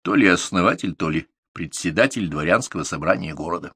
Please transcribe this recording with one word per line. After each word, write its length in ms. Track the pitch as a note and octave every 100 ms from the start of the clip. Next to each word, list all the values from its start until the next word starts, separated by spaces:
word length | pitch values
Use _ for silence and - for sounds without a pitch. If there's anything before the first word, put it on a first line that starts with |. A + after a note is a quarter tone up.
то 140 | -
ли 120 | G#2 G#2
основатель, 680 | F2 - F#2 F#2 - G2
то 160 | D#2+ E2+
ли 180 | D#2+ - _ _
председатель 760 | - E2 - F2 D#2+ C3+ B2 F2+
дворянского 560 | D2+ D2+ G#2 - -
собрания 500 | D2+ D#2+ D#2 G2 E2
города. 400 | D2+ D2+ F2 C#2+